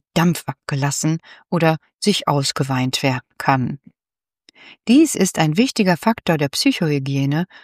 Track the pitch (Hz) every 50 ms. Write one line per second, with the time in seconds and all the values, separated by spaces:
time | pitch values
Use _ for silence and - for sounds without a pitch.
0 | - _ _ - 175 180 160 - - - - - _ - 147 135 139 143 139 -
1 | - 160 160 160 - - - - _ _ - 170 165 160 160 151 - _ _ _
2 | - 208 196 - - - 143 143 139 - - - 147 131 135 127 127 131 - -
3 | - 139 127 127 - _ _ _ - - 135 131 123 - - - - - _ _
4 | _ _ _ _ _ _ _ _ _ _ _ _ - - - _ _ - 233 285
5 | 330 285 - - 190 180 - - 160 156 151 175 247 269 - - 208 185 175 -
6 | - 226 233 - - - 170 147 147 139 - - - 277 254 - 175 156 147 143
7 | 135 135 139 139 135 139 143 156 180 - - -